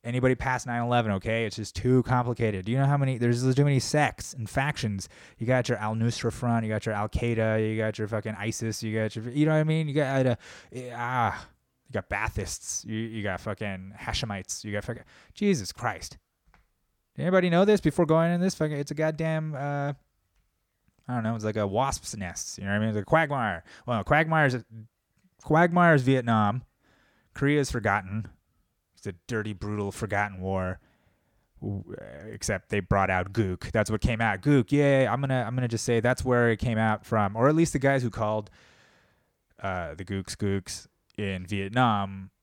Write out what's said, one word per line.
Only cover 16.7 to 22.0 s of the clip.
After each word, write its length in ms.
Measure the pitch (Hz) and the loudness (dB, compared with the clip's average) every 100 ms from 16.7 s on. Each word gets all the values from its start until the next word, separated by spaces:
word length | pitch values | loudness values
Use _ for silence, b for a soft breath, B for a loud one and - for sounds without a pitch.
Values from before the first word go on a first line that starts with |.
| _ _ _ _ - | _ _ _ _ -6
Did 80 | |
anybody 260 | 156 185 180 | 2 4 4
know 160 | 170 202 | 4 6
this 160 | 208 | 4
before 240 | 160 - 160 | 4 2 4
going 260 | 160 165 | 4 4
in 80 | 175 | 2
this? 140 | 185 | 0
Fucking, 240 | - 156 147 | 0 -2 -2
it's 140 | 143 | -6
a 40 | 151 | -2
goddamn, 600 | 160 156 160 160 156 147 | -2 0 -2 -2 -4 -6
uh, 380 | 143 143 143 143 _ _ _ _ _ _ _ _ _ _ - | -4 -2 -4 -6 _ _ _ _ _ _ _ _ _ _ -6
I 60 | 123 | -4
don't 80 | |
know, 120 | 110 113 | -2 -2
it's 80 | 107 | -2
like 120 | 107 | -2
a 80 | 101 | 0
wasp's 500 | 101 135 - | 0 -2 -4